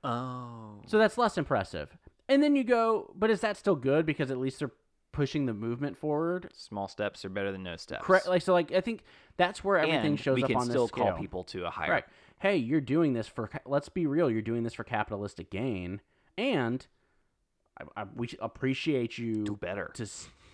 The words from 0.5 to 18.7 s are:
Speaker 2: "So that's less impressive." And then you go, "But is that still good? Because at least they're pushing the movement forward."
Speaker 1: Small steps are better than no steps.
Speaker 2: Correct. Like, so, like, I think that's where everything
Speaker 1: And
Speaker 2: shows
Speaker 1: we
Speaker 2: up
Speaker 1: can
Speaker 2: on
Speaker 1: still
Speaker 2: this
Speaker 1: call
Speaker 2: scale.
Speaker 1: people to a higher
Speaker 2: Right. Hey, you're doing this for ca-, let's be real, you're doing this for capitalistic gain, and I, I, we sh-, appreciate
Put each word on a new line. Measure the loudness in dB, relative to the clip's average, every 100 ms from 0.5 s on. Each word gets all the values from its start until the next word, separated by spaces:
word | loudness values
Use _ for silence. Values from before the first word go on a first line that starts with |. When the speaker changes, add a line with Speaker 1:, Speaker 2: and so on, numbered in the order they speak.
| -14 -16 -16 0
Speaker 2:
"So | 4
that's | 4 4
less | 2 2
impressive." | 0 0 0 -6 -8 -12 -20 _ 2
And | 4
then | 6 4
you |
go, | 4 4 4 2 -2 0
"But | 2
is | 2
that | 0 0
still | 2 2
good? | 4 4 2
Because | 0 -2
at | -2
least | -2 -2
they're | -6 -8 _ _ _
pushing | -2 0 0 -2
the |
movement | -2 -4 -2 -4 -4
forward." | -2 0 0 -2 -6
Speaker 1:
Small | -18 -10 -8 -6
steps | -2 -4 -4 -8
are |
better | -4 -4
than | -4
no | -8 -10
steps. | -10 -4 4
Speaker 2:
Correct. | 4 6
Like, | 0
so, | 4
like, | 2 4
I | 0
think | 0 -6 -10 -20 -8 0
that's | 0 0
where | 2 2
everything | 4 2 2
Speaker 1:
And | 0
Speaker 2:
shows | 2 2
Speaker 1:
we |
Speaker 2:
up | 2
Speaker 1:
can | 2
Speaker 2:
on | 2
Speaker 1:
still | 2 2
Speaker 2:
this |
Speaker 1:
call | 2 0
Speaker 2:
scale. | 0
Speaker 1:
people | -6 -10 -8
to | -6 -6
a |
higher | -4 0
Speaker 2:
Right. | 0 -2 -20 -20 -4
Hey, | 0 2
you're | 2 0
doing | 2 2 2
this | 0 -4
for | -6 -8
ca-, | -8 -2
let's | -2 -2
be | -2 0
real, | 2 2
you're | 2
doing | 0 -2
this | -2
for | -6
capitalistic | -4 -2 -2 -4 -6 -10 -8
gain, | -4 -4 -4 -6 -8 _ _ _ -4
and | 0 0 0 -2 -6 _ _ _ _ _ _ _ _ -18
I, | -14 -12
I, | -10 -8
we | -8
sh-, | -6
appreciate | -10 -4 -2